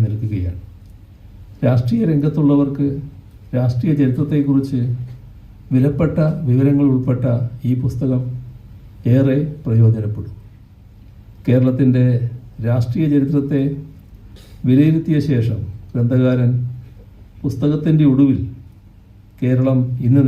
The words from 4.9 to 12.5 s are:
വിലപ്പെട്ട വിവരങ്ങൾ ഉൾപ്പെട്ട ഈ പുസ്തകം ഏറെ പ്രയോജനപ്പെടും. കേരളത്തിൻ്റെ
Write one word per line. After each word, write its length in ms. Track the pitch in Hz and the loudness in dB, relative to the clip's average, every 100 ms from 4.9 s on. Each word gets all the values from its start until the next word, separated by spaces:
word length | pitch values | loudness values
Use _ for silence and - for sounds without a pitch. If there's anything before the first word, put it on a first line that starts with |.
| - - - - - - - - | -6 -10 -16 -20 -20 -20 -18 -2
വിലപ്പെട്ട 440 | 127 139 - 160 - 156 190 135 | 0 2 0 -2 0 0 0 0
വിവരങ്ങൾ 380 | 127 139 143 143 | 2 2 4 2
ഉൾപ്പെട്ട 320 | 127 123 117 127 117 - - 123 | 2 0 -2 0 -2 -4 -6 -4
ഈ 40 | 127 | -2
പുസ്തകം 400 | 123 - 135 127 123 - - - - - - - 117 127 | -2 -4 -2 -2 -4 -10 -14 -18 -20 -20 -20 -6 0 2
ഏറെ 220 | 139 135 156 - 123 | 2 0 -2 -6 -2
പ്രയോജനപ്പെടും. 680 | 113 113 110 104 98 90 - - - - - - - - - - - - | 4 4 2 -2 -8 -10 -14 -20 -20 -20 -20 -20 -20 -20 -20 -20 -6 2
കേരളത്തിൻ്റെ 600 | 123 127 127 127 123 123 120 - - - | 2 2 2 2 4 2 2 -2 -8 -16